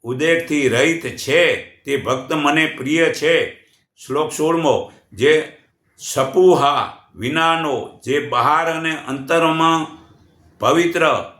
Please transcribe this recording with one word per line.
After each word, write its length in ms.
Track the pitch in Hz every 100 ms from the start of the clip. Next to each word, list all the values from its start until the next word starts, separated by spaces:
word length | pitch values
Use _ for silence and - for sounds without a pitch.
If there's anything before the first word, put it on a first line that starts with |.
ઉદ્વેગથી 640 | 117 127 156 165 165 147 131
રહિત 480 | 117 156 165 - -
છે, 380 | - 156 165 117
તે 420 | - _ 139 139
ભક્ત 360 | - 131 -
મને 320 | 156 143 156 156
પ્રિય 400 | - 131 160 160
છે." 600 | - 151 165 - - _ _ _ _ -
શ્લોક 260 | 139 156
સોળમો, 600 | - 156 165 151 104 - - _
જે 440 | 98 135 156 - - _ _ _ _
સપુહા 1000 | - - 131 147 185 151 139 139 101 - _ 87
વિનાનો, 880 | 117 156 165 165 156 123 76 - 120
જે 140 | 143
બહાર 520 | - 120 127 156 165
અને 260 | 160 165 156 -
અંતરમાં 800 | 135 131 165 160 160 165 160 156 - - _ _ _ _ _
પવિત્ર 720 | 117 160 170 170 160 113 -